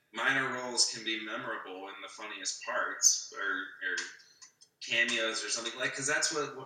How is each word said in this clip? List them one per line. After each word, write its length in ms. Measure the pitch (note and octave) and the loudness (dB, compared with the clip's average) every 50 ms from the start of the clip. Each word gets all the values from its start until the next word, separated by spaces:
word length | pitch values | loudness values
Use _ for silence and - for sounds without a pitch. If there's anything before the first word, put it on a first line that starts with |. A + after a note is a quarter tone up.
| _ _ - | _ _ -6
minor 400 | A2+ A#2 C3 C3+ C3+ C3 B2+ B2 | 0 2 4 4 4 2 2 0
roles 380 | B2 B2 B2 B2 A2+ - - - | -2 -2 -2 4 4 4 4 4
can 100 | A#2 G#2+ | -2 -2
be 160 | A2 A2+ G#2+ G#2+ | -2 -2 -2 -2
memorable 640 | G#2+ A2+ B2 C3 A#2+ A2 G2 - F#2 F#2 F#2 F#2+ G2 | -4 -4 -4 -4 -4 -6 -6 -6 -8 -10 -10 -10 -10
in 60 | G2 - | -10 -12
the 60 | F#2+ - | -12 -12
funniest 540 | - - G#2 G#2 G#2 G2+ F#2 F#2+ - - - | -12 -12 -10 -10 -10 -6 -6 -6 -6 -4 -4
parts, 680 | - - - - - - - - - - - - - - - | -2 0 0 0 0 0 6 6 6 6 6 0 -6 -6 -4
or, 80 | - | -2
or 520 | - - - - - - - - - - - - - - - - - - _ - - _ _ - - _ _ | 0 0 -2 -4 -8 -10 -6 -4 -2 -2 -2 -4 -6 -10 -16 -20 -20 -20 _ -20 -20 _ _ -20 -20 _ _
cameos 600 | - B2+ A#2+ A#2+ A#2+ A#2+ A#2+ A#2 A2+ A2+ A2+ A2 G#2+ | -6 0 4 4 4 4 4 2 2 2 0 0 0
or 40 | - | 0
something, 240 | - A#2 A2+ A#2 A#2 B2+ | -2 -2 -2 -4 -2 0
like, 160 | B2+ C3 C3+ | -2 -2 0
'cause 120 | C#3+ C3+ D3 | 0 0 2
that's 260 | D3+ D#3 D#3 - E3 | 2 4 2 2 2
what, 220 | D3+ C#3+ C3 - C3 C3 | 0 -2 -2 -4 -8 -12